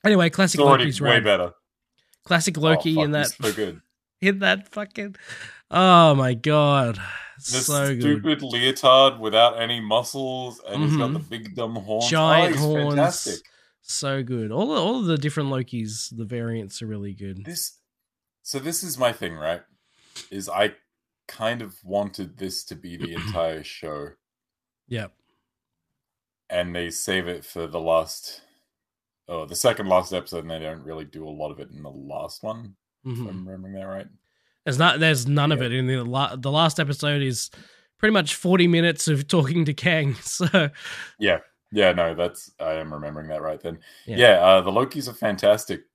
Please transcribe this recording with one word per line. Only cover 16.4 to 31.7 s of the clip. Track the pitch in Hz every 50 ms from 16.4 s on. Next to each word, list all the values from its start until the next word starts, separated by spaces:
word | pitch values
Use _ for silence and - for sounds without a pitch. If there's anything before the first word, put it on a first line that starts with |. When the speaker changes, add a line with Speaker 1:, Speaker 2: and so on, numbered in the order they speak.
| 117 117 113 113 104 95 - -
Speaker 1:
are | 117
really | 107 107 101 101 101 95
good. | 98 101 98 95 95 107
Speaker 2:
This, | 160 175 - - - - _ _ _ _ _ _ _ _ _ _ _ _ _ _
so | - - 135
this | 131 160 165 - 190
is | 175 -
my | 123 127 120
thing, | 113 - - 90 80
right? | 78 76 80 87 87 _ _ _ _ _ _ _ _ _ _ _ - - _
Is | 98 101 95
I | 98 98 92 214 214 - _ _ _ _ _ _ _ _ _ _
kind | - - - 113 113 120 120
of | 113 98 92 - _
wanted | 90 95 101 104 101 - - 95 80 -
this | - 95 92 87 - -
to | - 90
be | 78 - 87 87
the | 82 85 82 82
Speaker 1:
<clears throat> |
Speaker 2:
entire | 80 80 104 104 85 82 82 80 78 76
show. | - - - - 78 76 73 71 73 - _ _ _ _ _ _ _ _ _ _ _ _ _ _
Speaker 1:
Yep. | _ 123 113 104 95 _ _ _ _ _ _ _ _ _ _ _ _ _ _ _ _ _ _ _ _ _ _ _ _ _ _ _ _
Speaker 2:
And | 92 90 87 87 87
they | 87 87 85
save | 82 - - - 95 95 87 87
it | 87 82 -
for | - - 85 82
the | 80 78 85
last, | 82 82 82 82 80 - - - - - - - _ _ _ _ _ _ _ _ _ _ _ _ _ _ _ _ _ -
oh, | 87 82 78
the | 76 85
second | - - 123 113 - 101
last | 95 90 92 90 -
episode, | 95 90 - - - 85
and | 78 82
they | 82 80
don't | 80 78 80 80 65
really | 76 80 78 76
do | 71 - 80 78
a | 78
lot | 76 76 78 76
of | 73 69
it | 71 -